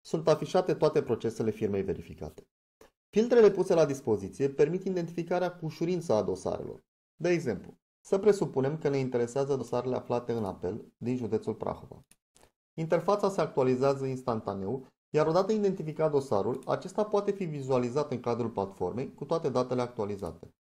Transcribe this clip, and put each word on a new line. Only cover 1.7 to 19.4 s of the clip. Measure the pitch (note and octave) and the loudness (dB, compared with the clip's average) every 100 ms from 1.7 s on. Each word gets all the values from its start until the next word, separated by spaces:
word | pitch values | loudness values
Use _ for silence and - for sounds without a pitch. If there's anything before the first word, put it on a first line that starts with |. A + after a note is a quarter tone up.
| G2+ | 0
verificate. | F#2+ D#2+ E2+ E2+ D#2 - - _ _ _ - _ _ | -2 -4 -6 -12 -12 -14 -20 _ _ _ -20 _ _
Filtrele | G3+ A#3+ A#3+ G#3 | 0 4 8 8
puse | G3 F#3 | 6 2
la | E3+ | 4
dispoziție | D3+ C3+ - G#2 F#2+ - C#3 | 4 2 0 0 -2 -2 -2
permit | C#3 D3+ F3+ | 2 2 2
identificarea | F#3+ F3+ E3+ E3+ E3+ F3+ F3+ | -2 -4 -4 -6 -2 0 -2
cu | F3 | -4
ușurință | D#3+ D#3 E3+ F3+ E3+ | -8 -4 -2 -2 2
a | A2 | 0
dosarelor. | F#2+ F#2 F2+ F2 - - _ _ _ _ | 2 -2 -4 -4 -8 -12 _ _ _ _
De | E3 | 0
exemplu, | F3 C3+ F#2+ - - _ _ | 0 0 -4 -6 -20 _ _
să | - G3 | -2 2
presupunem | G#3 G3+ D3+ - C3 D#3 | 4 4 2 0 0 0
că | D3+ | 0
ne | C#3 | 0
interesează | B2+ B2 A#2 C#3 C#3 C3+ | 0 0 0 0 0 -2
dosarele | A#2+ B2 B2 B2 | -2 -4 -2 -4
aflate | - B2 A#2+ | -2 -4 -2
în | A#2 | -4
apel | G2+ E2 F2 G#2+ - _ | -2 -4 -6 -6 -10 _
din | A#2 B2 | -4 -4
județul | A2+ G#2+ - | -2 -2 -2
Prahova. | A2 - - - - _ _ _ _ _ _ _ | -6 -6 -8 -12 -20 _ _ _ _ _ _ _
Interfața | - D#3+ E3+ E3 G3+ G3+ | -8 -2 0 2 2 0
se | F#3+ | 0
actualizează | D#3 - B2+ B2+ C#3 C#3 C3+ | -2 2 2 4 2 2 -2
instantaneu, | C3 C3 A2+ G#2+ G2 F#2+ B2+ - _ _ | -4 -4 -4 -4 -6 -4 -6 -8 _ _
iar | D3+ D3+ | 0 2
odată | E3 G3 | 2 2
identificat | A3 G3+ F#3+ D#3 D3+ D#3 | 2 0 -2 -6 -2 2
dosarul, | C#3+ - G#2 G2 B2+ - | 2 2 0 0 -2 -2
acesta | C#3 F3+ - | -4 -2 -2
poate | G#3 G#3 G3+ | 0 0 0
fi | G3 | -2
vizualizat | F3 D3+ C3 C3 B2 B2+ D3 | -4 -6 0 2 2 0 -2
în | B2 | -2
cadrul | - A#2 A#2 | -2 -2 -2
platformei | - F#2+ - F2+ F#2+ C3+ | -2 -4 -2 -4 -4 -8
cu | - | -8
toate | D3 E3 | -4 -2